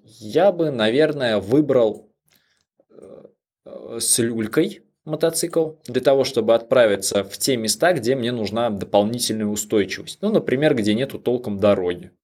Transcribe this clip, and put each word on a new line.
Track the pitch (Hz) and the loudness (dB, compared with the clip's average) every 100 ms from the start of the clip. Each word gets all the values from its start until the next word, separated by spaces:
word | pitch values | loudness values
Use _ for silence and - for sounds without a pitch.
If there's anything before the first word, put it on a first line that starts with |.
я | _ - 110 127 196 | _ -18 -4 2 2
бы, | 170 160 | 2 -2
наверное, | 127 107 127 156 143 104 98 | 0 0 2 2 2 0 0
выбрал, | 92 135 143 131 110 104 - _ _ _ _ _ _ _ _ | 2 2 4 4 2 0 -14 _ _ _ _ _ _ _ _
э, | - - - - _ _ _ - | -20 -20 -20 -20 _ _ _ -20
э, | 135 120 117 | -18 -12 -8
с | - - | -2 0
люлькой | 117 117 107 - 196 - _ _ - | 0 -2 -2 0 -2 -4 _ _ -10
мотоцикл | 151 165 160 170 165 156 156 - | -2 -2 -2 -4 -2 -2 -6 -6
для | 123 | -2
того, | 135 135 | 2 2
чтобы | 131 - 107 113 | 2 0 2 2
отправиться | - 127 113 101 - 101 | 4 4 4 2 0 -2
в | 98 - | -4 -6
те | - 123 | -2 -2
места, | 110 - 165 | -2 0 0
где | 139 113 135 | 0 0 -2
мне | 117 | -2
нужна | 123 101 110 120 | -4 -4 -2 -2
дополнительная | 101 95 101 104 120 - 110 107 | -4 0 2 2 -2 -4 -2 -2
устойчивость. | 104 - 110 95 - - - | -4 0 0 0 -4 -12 -6
Ну, | 202 | 0
например, | 196 - 131 151 | 0 0 2 2
где | 131 104 107 | 2 2 0
нету | 135 - | -2 -4
толком | - 123 113 98 | -2 -2 -4 0
дороги. | 104 98 90 87 90 _ | 2 2 0 -4 -10 _